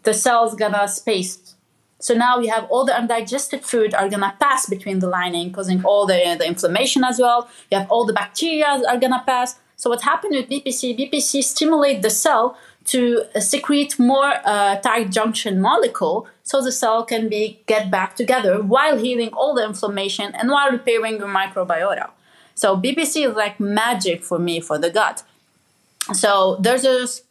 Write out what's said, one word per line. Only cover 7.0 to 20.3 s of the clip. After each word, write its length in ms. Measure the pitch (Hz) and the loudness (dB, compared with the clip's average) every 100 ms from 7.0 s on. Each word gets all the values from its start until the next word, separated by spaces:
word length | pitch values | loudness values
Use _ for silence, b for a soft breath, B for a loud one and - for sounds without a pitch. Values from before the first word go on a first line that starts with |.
as 160 | 254 240 | 0 2
well. 300 | 247 240 233 B B | 4 4 0 B B
You 80 | 196 | -2
have 120 | 190 | 2
all 140 | 233 | 0
the 80 | 220 | 2
bacteria 680 | 208 190 - 330 311 294 277 233 | -2 -4 -4 -2 2 2 2 0
are 120 | 247 | 2
gonna 240 | 254 247 247 | 2 0 0
pass. 320 | 247 254 - _ - | 0 -2 -6 _ -6
So 140 | 240 | -2
what 120 | 240 | 0
happened 320 | 277 320 415 277 | 0 0 -2 -4
with 120 | 254 | -4
B 120 | 277 | -6
P 100 | 277 | -4
C? 220 | 240 254 | -4 -4
B 160 | 226 277 | -4 -2
P 120 | 294 | -2
C 220 | - 277 | 0 0
stimulate 600 | - - 311 311 285 233 | -2 0 2 4 2 2
the 80 | 214 | 0
cell 460 | - 320 247 247 B B B | 0 2 2 0 B B B
to, 400 | - 254 240 240 - | -4 0 2 0 -2
uh, 60 | 208 | -4
secrete 580 | 202 285 - 285 285 - | -2 -2 0 0 0 2
more, 360 | 240 269 277 - | 4 4 2 0
uh, 320 | - 208 202 202 | 0 2 2 0
tight 340 | 247 226 202 | 0 0 0
junction 500 | 202 226 220 220 190 | 0 0 -2 -2 0
molecule, 680 | 202 339 240 - 165 170 B B | 2 2 2 0 -2 -2 B B
so 160 | - 277 | -4 -2
the 100 | 254 | -2
cell 320 | 247 240 226 | -2 0 0
can 240 | 226 226 220 | 0 -4 -2
be, 320 | 214 214 - - | -2 -4 -6 0
get 240 | 214 196 | 0 2
back 260 | 190 190 - | -2 -2 -4
together 440 | 226 254 202 196 | 0 2 2 0
while 360 | 196 247 302 262 | 4 4 4 2
healing 340 | 247 240 226 | 0 -2 -4
all 220 | - 277 | -2 0
the 100 | 285 | 0
inflammation 720 | 214 196 208 202 196 - 202 | -2 -4 -6 -4 -4 -6 -8